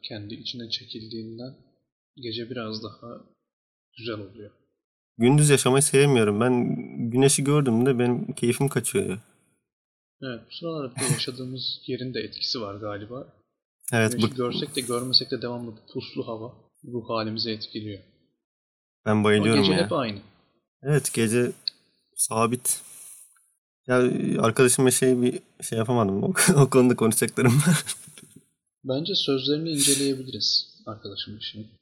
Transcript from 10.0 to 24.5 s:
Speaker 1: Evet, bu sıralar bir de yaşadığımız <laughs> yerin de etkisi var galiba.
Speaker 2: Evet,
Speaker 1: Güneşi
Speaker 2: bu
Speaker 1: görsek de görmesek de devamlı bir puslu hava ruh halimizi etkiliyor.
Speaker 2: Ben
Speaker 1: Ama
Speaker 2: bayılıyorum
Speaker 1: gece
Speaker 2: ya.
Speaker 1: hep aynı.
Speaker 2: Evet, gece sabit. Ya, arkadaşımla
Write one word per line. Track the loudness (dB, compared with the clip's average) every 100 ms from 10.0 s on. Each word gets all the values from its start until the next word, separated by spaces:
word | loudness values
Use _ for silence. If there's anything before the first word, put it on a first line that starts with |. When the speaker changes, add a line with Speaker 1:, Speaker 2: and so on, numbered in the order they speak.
| _ _
Speaker 1:
Evet, | -12 -12 -14
bu | -14
sıralar | -10 -8 -8 -6
bir |
de | -2
yaşadığımız | -2 -4 -10 -12 -10 -8 -10
<laughs> | -8
yerin | -8 -6
de | -8
etkisi | -10 -8 -8 -6
var | -8 -10
galiba. | -10 -10 -12 -14 -16 _ _ _ _ _ -2
Speaker 2:
Evet, | 2 2
Speaker 1:
Güneşi | 2 -2
Speaker 2:
bu | 0
Speaker 1:
görsek | -4 -4 -6 -6
de |
görmesek | -4 -4 0 -2 0
de | -8
devamlı | -8 -10 -12
bir | -14 _
puslu | -12 -10 -10 -8
hava | -8 -12 -16 _ _ -12
ruh | -10 -6
halimizi | -4 -4 -4 -6
etkiliyor. | -6 -8 -10 -10 -12 _ _ _ _ _ _ _ _ _ _ 0
Speaker 2:
Ben |
Speaker 1:
Ama | 2
Speaker 2:
bayılıyorum | 4 4 4 4
Speaker 1:
gece | 4
Speaker 2:
ya. | 2 0
Speaker 1:
hep |
aynı. | -2 -4 -8 -16 _ _ _ _ _
Speaker 2:
Evet, | 0 0 0
gece | 0 0 2 0 -4 -12 _ _ _ _ -6
sabit. | -4 0 0 0 -2 -4 -6 -20 -20 -20 -20 _ _ _ _ _ -2
Ya, | 2 2 2 -2 0
arkadaşımla | 0